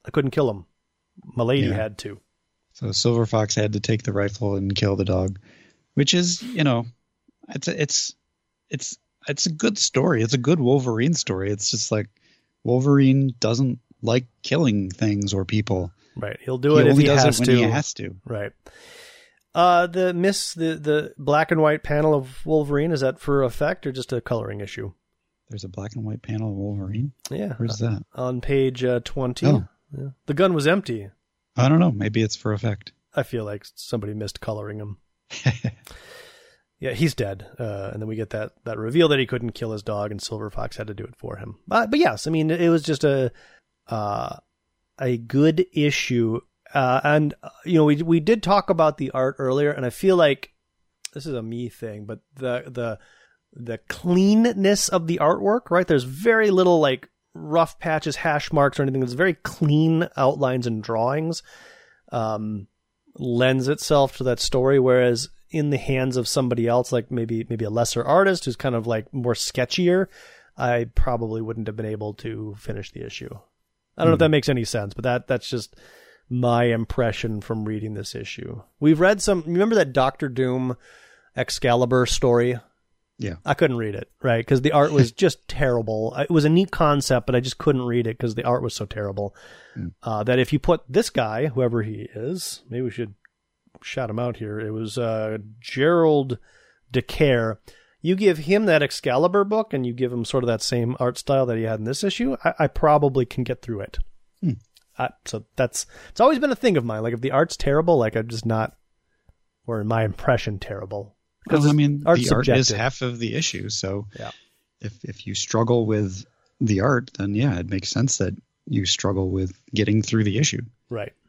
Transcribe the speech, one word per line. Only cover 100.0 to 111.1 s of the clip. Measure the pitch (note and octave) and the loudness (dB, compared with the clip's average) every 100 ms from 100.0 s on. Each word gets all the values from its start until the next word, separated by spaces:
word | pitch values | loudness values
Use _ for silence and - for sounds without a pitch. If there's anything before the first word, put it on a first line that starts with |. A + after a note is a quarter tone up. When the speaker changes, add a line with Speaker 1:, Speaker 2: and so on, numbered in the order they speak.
| B2 | -2
Speaker 1:
him | A#2+ | -2
sort | A2+ C3+ | -2 0
of | A#2+ | 0
that | A2+ | 0
same | - B2 A#2 B2+ | 0 0 0 0
art | B2 B2 | -2 -2
style | - C3+ B2+ | 0 2 2
that | A2+ | 0
he | |
had | A2 A2 | -2 -4
in | |
this | A2 C#3 | -4 -2
issue, | G3 - B3+ - | -2 -2 -2 -2
I, | - - | -2 0
I | D3 | -2
probably | - D#3 D3 C#3+ C3 | 2 4 4 4 2
can | B2 - | -2 -2
get | B2 B2 | -4 -6
through | - G#2 | -8 -10
it. | G2+ - - - _ _ | -6 -6 -6 -10 _ _
Speaker 2:
Hmm. | E3+ A2+ - _ _ - | -4 -4 -10 _ _ -6
Speaker 1:
Uh, | B2+ - - | -6 -8 -12
so | G#2+ - | -12 -6
that's, | - B2 - - - - | -2 -2 -2 -10 -16 -8
it's | - | 2
always | B3+ C#4 | 4 4
been | C#4+ | 0
a | A#3 | 2
thing | B3+ D#3+ | 2 2
of | |
mine. | A#2 A2 | 0 -4
Like, | A#2 | -4
if | A#2 | -4
the | C3 | 0
art's | C3+ E3+ - | 0 0 0
terrible, | - D3+ E3 D3+ | 0 2 4 4
like, | A2 A2+ | 2 -2
I'm | A#2 | -4
just | A2+ A2 | -6 -2
not, | A2 A2 - _ _ _ _ _ _ _ _ - | -2 -2 -8 _ _ _ _ _ _ _ _ -8
or | A2+ | -4
my | G#2 A2+ | -2 0
impression | G#2+ - - A#2+ - G2+ | -2 -2 0 0 -2 -8
terrible, | - G2 G2 G#2 G2+ | -10 -12 -10 -10 -12